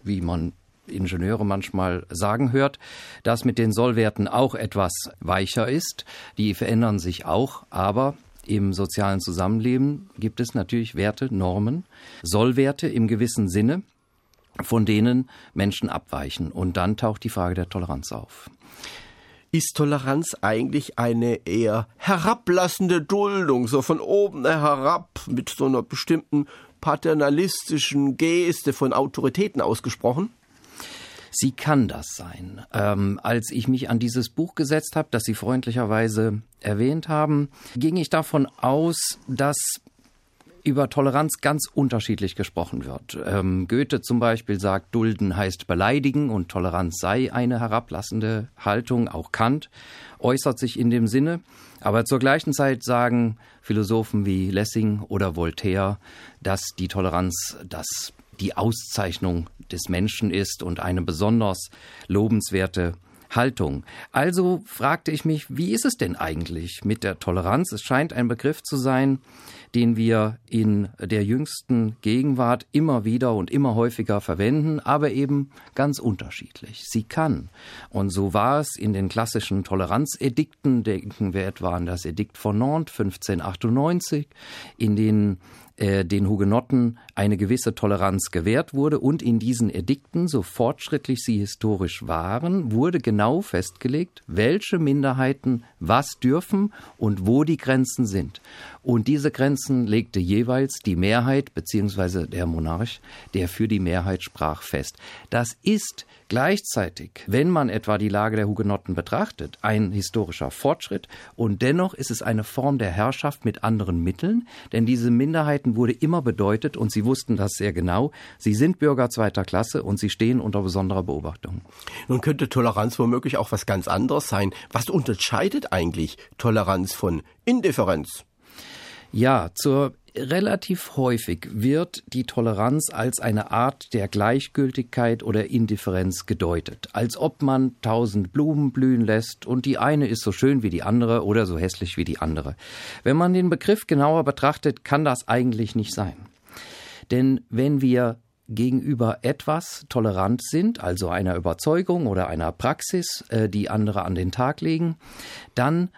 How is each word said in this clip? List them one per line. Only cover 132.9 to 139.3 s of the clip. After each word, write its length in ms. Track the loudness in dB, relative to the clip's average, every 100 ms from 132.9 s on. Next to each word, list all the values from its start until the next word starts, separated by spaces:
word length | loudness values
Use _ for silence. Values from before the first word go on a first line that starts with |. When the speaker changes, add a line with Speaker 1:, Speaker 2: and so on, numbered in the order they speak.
Speaker 1:
als 280 | -2 -2 -2
eine 320 | 0 0 0
Art 420 | 0 0 -2 -4
der 140 | -4 -2
Gleichgültigkeit 1120 | 0 2 2 0 0 0 -2 -4 0 0 0
oder 300 | 0 0 2
Indifferenz 720 | 2 2 0 0 0 0 -2 -4
gedeutet, 640 | -2 0 0 -4 -12 -8
als 220 | -4 -4 -2
ob 280 | -4 0
man 320 | 0 2 0 -2
tausend 500 | 0 2 2 0 0
Blumen 380 | 0 0 2 0
blühen 300 | 2 4 4
lässt 440 | 4 2 0